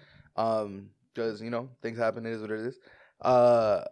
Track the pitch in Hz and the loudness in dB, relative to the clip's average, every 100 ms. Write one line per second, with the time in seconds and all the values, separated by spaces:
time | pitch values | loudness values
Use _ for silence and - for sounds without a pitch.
0 | _ _ _ - 113 110 104 98 98 _ | _ _ _ -4 -2 0 -4 -8 -16 _
1 | _ - 113 104 113 120 131 123 117 113 | _ -6 -6 -6 -8 -8 -8 -10 -10 -2
2 | 113 113 113 113 107 110 117 - _ - | -2 -2 -6 -8 -6 -6 -6 -10 _ -20
3 | _ _ - 123 123 117 110 95 - | _ _ 2 6 6 6 4 2 -2